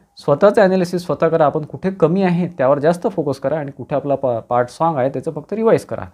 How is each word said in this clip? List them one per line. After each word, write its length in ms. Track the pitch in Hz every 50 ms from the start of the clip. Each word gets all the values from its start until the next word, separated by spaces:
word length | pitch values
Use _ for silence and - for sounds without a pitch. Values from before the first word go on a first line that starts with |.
| _ _ _
स्वतःचं 440 | - - 156 143 139 196 208 202 233
ॲनालिसिस 440 | 196 185 190 185 175 175 185 170 175
स्वतः 220 | - 143 - 165
करा. 180 | 160 165 160 151
आपण 160 | 139 - 156
कुठे 280 | 151 - - - - 190
कमी 340 | 190 190 160 151 180 196 190
आहे 240 | 180 170 180 180
त्यावर 320 | 175 - - 127 131 143 139
जास्त 280 | 139 165 175 175 -
फोकस 320 | 226 - 170 143 147 131 -
करा 200 | - 135 151 160
आणि 120 | 143 139
कुठे 240 | - - 127 - 151
आपला 200 | 131 147 139 139
पा-, 240 | 135 - 123 117 113
पार्ट 300 | - - 120 123 123 120
स्ट्रॉंग 280 | - - 160 165 156
आहे 120 | 131 123 135
त्याचं 220 | 135 131 - 165
फक्त 220 | 147 147 - - 208
रिवाइज 320 | 220 220 226 175 120 -
करा, 160 | - 113 101 98 92